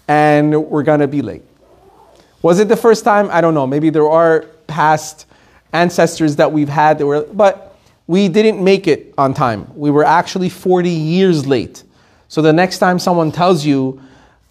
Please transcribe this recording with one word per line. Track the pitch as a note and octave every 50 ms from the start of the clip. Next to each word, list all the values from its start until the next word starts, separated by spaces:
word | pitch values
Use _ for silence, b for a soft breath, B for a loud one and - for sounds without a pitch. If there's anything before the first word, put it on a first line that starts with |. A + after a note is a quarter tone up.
| B -
and | D3 D3+ D3+ D3+ D3 D3 D3 D3+ D3+ D3+ D#3 D#3
we're | - D3+ C#3
gonna | D3 D3+ D3 D3 C3+
be | C#3 C#3+
late. | B2 G#2 F2 - - _ _ _ _ _ _ _ _ _ _ _ - _ _ b b b b b
Was | - E3 F3 F3+
it | G#3+ G3+
the | A3+ A3
first | - A#3 A3 A3 -
time? | A#3 G#3 G#3 G#3 F#3+
I | - E3+
don't | E3 E3 D#3+
know. | D3+ C3+ B2+
Maybe | C#3 D3+ D3+ D#3+
there | D3 D#3 D3+ D3+
are | D#3 E3 E3+ E3 D#3+ - - - - _ _ -
past | D3 E3 D#3 D#3 D#3 D3+ D3+ - - - - _ b b b b b b b b b
ancestors | D#3+ F3 F3 F3 - E3+ D#3+ E3 - E3 D3+ C#3+ D3+
that | D#3+ C#3
we've | D#3 D3+ D3 C#3+
had | C#3+ D#3 D3+ D#3 D#3 C#3+
that | D3
were, | C#3+ C#3+ D3+ D3+ - -
but | G3 G#3+ G3 - - - - b b b b b b b b
we | E3 F#3+ G3+ G3
didn't | D#3+ G#3+ A3 A3 G#3+ F#3 F3+
make | F#3 G3 F#3+ F#3+ E3+
it | C#3+ - - - - -
on | C#3 C3 C3
time. | D3 D3 B2 A2+ G2+ - - -
We | - D3 D3
were | C#3+ D3 D3+
actually | D3+ D#3 F3 E3 - - F#3+ F#3 F3+
forty | - - - F#3+ F3+ F3+ F3 F3+
years | F3 D#3+ D#3 D#3 E3+ F#3 F#3+ F#3+ F3 D3+ C3+
late. | C3+ C3+ A#2+ F2+ - - - - _ b b b b b b b b
So | - -
the | D3+ D#3 D#3
next | E3 F#3 F#3 F#3 -
time | G#3 F#3 F3+ F3+
someone | - G3 F3+ F3 E3 D#3
tells | - D3 F3 F3+ F#3+ D#3+ C#3+
you, | D3+ C#3+ C#3 C3 C3 C3 C3 b b b b b b b b b b